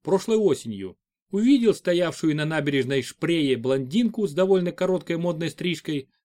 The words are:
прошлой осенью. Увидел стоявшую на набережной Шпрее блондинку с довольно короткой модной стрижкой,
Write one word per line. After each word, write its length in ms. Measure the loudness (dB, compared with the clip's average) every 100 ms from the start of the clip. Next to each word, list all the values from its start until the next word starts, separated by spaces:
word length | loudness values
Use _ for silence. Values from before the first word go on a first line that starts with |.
прошлой 340 | -2 0 2 2
осенью. 640 | 2 0 -4 -10 -10 -14 _ _ _
Увидел 420 | 0 4 4 4
стоявшую 640 | 2 0 0 0 0 0 0
на 80 |
набережной 560 | 0 -2 0 0 0 -2
Шпрее 560 | -4 -4 -2 0 2 0
блондинку 720 | 0 -2 0 0 0 0 -2
с 80 |
довольно 360 | 0 2 2 0
короткой 460 | -2 -2 -2 -2 -4
модной 320 | -2 -4 -6
стрижкой, 600 | -4 -4 -4 -4 -6 -6 _